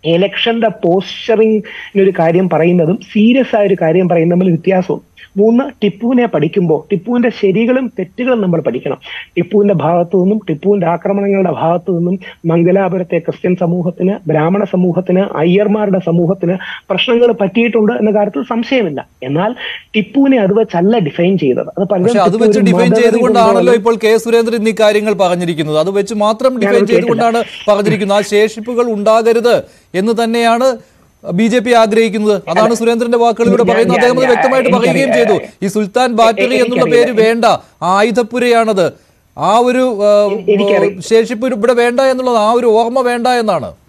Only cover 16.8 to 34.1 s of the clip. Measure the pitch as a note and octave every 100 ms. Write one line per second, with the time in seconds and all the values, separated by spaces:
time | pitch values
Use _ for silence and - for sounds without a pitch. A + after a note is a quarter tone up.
16.8 | _ F#3 - A#3 A#3+ G#3+ G3 F#3+ A#3 A3+
17.8 | G#3+ A#3+ G#3+ G#3 G#3 C#4 B3 A#3 A#3 C4
18.8 | G3 C3+ - _ B2+ D3 G3+ B3 - -
19.8 | - G#3+ G3+ C#4 C4+ C4 G3 G3+ A3 F3
20.8 | F3+ A#3 D#3+ - F3 F#3+ D3 A#2+ - -
21.8 | F#3+ G3+ F3+ A#3 F3 G3+ A3+ G#3 G3 F3
22.8 | F#3 A3+ A#3+ A#3 A3 A3+ A3+ G3 F3+ A3+
23.8 | G#3+ A3+ G#3+ A3 A3+ A#3 A3+ A#3 G#3+ G#3+
24.8 | G#3+ G#3 G#3+ G3+ F#3 F3 F3 D#3+ D3+ D3+
25.8 | E3 G3 G3+ A3 G#3 A3 C4 B3+ G3+ G3+
26.8 | - - A#3 A3+ A#3 A#3 A3 - - G3+
27.8 | G3 F3 F#3+ G3+ G3+ G#3 G#3+ A3 A3 A#3+
28.8 | A#3+ G#3+ G#3 A3 A3+ A#3 A#3 G3 - _
29.8 | _ F3 G#3 A3+ A#3 A#3 A#3 A#3 C4 A#3
30.8 | - _ _ _ - E3+ A3+ A#3+ G#3+ A#3+
31.8 | A3+ A3 A3+ G#3 G#3+ G3+ - E3 A3 A3+
32.8 | A3+ A#3 A#3+ A#3 A#3 A#3 A#3 F#3+ F#3+ A3
33.8 | A3+ - B3